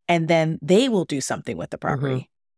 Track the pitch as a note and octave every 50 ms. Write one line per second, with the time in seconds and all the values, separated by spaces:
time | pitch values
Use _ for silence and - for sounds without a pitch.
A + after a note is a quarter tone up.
0 | _ - F3 E3 D#3+ D#3 E3+ D#3+ D#3+ D#3+ D#3+ - D3+ C#3+ F3+ G#3+ C4+ C4+ A3 F#3+
1 | D#3 - D3+ C3+ - - A#2+ - - - G#2+ D#2+ - - - - - D#3+ D3+ B2+
2 | C#3+ C3+ C3 C3 - _ _ _ _ _ _